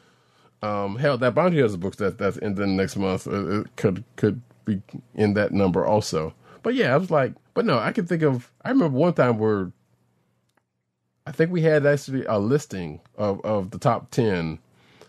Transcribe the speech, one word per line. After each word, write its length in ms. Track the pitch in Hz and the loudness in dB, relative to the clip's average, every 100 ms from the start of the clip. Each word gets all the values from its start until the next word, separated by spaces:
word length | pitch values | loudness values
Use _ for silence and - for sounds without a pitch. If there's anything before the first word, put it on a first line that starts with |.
| _ _ _ _ _ - | _ _ _ _ _ -10
Um, 340 | 107 104 101 104 | -6 -4 -4 -2
hell, 220 | 147 123 | 0 2
that 180 | 123 117 | 0 2
Bounty 220 | 180 165 | 2 4
Hunters 180 | 120 95 | 2 0
book 220 | 92 - | -6 -2
that, 200 | 101 - | -4 -2
that's 220 | 101 87 | -4 -2
ending 360 | 104 98 101 95 | -4 -2 0 0
next 180 | 98 101 | 0 -2
month, 320 | 98 95 - | -2 -2 -4
uh, 320 | 101 85 104 | -4 -2 -4
it 160 | - - | -6 -2
could, 300 | 107 92 - - | -2 -2 -8 0
could 240 | 107 - - _ | 0 0 -10 _
be 180 | - 98 - - - | -6 -6 -6 -18 -10
in 200 | - 107 | 0 2
that 180 | 104 101 | 2 0
number 340 | 98 98 90 - | 2 2 2 2
also. 480 | 104 - 80 78 - - - | 2 0 -4 -4 -10 -20 -8
But 120 | 226 254 | -4 0
yeah, 180 | 165 | 2
I 40 | 139 | 2
was 140 | 185 | 2
like, 220 | 156 123 - _ | 0 0 -6 _
but 120 | - 214 | -2 0
no, 120 | 127 | 2
I 140 | 123 | 0
can 160 | - 175 | -2 -2
think 140 | 170 | 2
of, 260 | 151 123 - _ | 2 0 -6 _
I 60 | - | -2
remember 280 | 262 165 127 | 2 2 2
one 160 | 170 | 2
time 240 | 160 127 110 | 4 2 4
where 320 | 110 104 90 - _ _ _ _ _ _ _ _ _ _ _ _ _ _ - | 2 0 -4 -10 _ _ _ _ _ _ _ _ _ _ _ _ _ _ -10
I 60 | |
think 180 | - 165 | -2 0
we 100 | 180 | 2
had 240 | 160 151 143 | 2 4 4
actually 380 | 143 - 131 - | 0 -2 -6 -2
a 140 | 107 | 0
listing 600 | 101 147 - 95 82 76 _ - | 2 0 -2 -8 -8 -10 _ -6
of, 260 | 104 98 | -4 -4
of 280 | - 107 95 | -2 -4 -4
the 60 | 92 | -2
top 340 | 135 113 - | 0 0 -4
ten, 480 | - 117 90 82 80 _ _ _ _ | -2 0 0 -2 -6 _ _ _ _